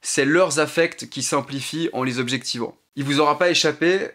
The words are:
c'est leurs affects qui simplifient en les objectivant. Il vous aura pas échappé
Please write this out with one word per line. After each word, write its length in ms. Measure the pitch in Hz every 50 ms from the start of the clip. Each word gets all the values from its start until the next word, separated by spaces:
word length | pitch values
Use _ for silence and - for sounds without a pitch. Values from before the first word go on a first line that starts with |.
c'est 240 | - - - - 139
leurs 340 | 139 151 170 185 175 143 147
affects 500 | 151 135 - - 165 170 - - - 117
qui 120 | - 135 123
simplifient 680 | - - 147 135 - 139 139 127 - - 156 165 - -
en 100 | 120 127
les 160 | 131 123 123
objectivant. 580 | 127 120 127 131 127 - - 120 117 - - _ _ _ _
Il 80 | - 139
vous 160 | 135 143 139
aura 180 | 151 147 147 147
pas 120 | 180 175
échappé 580 | 170 156 - 160 147 143 160 170 180 196 - - -